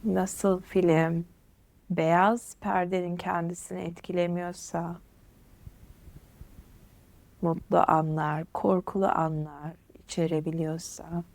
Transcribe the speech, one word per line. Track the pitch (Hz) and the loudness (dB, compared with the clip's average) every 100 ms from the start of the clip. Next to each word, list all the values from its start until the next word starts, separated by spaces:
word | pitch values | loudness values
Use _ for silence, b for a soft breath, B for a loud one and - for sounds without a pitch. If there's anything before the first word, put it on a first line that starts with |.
Nasıl | 220 185 185 - 202 185 | 2 0 0 0 2 2
film | - 190 175 160 165 165 175 _ _ _ _ _ _ | 0 2 6 4 4 0 -4 _ _ _ _ _ _
beyaz | 170 160 170 196 233 - - | 0 4 6 6 4 -4 -10
perdenin | 208 190 180 185 175 180 | -2 0 0 -2 -2 -4
kendisini | 180 180 170 175 - 180 | -2 -2 -2 -6 -10 -8
etkilemiyorsa, | 175 170 - 180 175 175 175 175 - 170 170 175 - _ - - - - - - - - - - - - - - - - - - _ - - - | -8 -10 -4 0 0 -2 -6 -10 -6 -6 -4 -8 -16 _ -20 -20 -20 -20 -20 -20 -20 -20 -20 -20 -20 -20 -20 -20 -20 -20 -20 -20 _ -20 -20 -4
mutlu | 170 165 - 175 - | -2 -2 2 4 6
anlar, | 160 156 156 151 151 165 | 4 2 -2 -2 -4 -6
korkulu | - 202 185 - 196 190 | -2 2 2 0 0 2
anlar | - 160 156 151 147 151 165 _ - | 2 0 -2 -6 -10 -12 -14 _ -20
içerebiliyorsa | - - 165 156 160 165 160 165 - - 160 170 170 | -10 -2 0 0 -2 -4 -4 -4 -10 -14 -8 -8 -8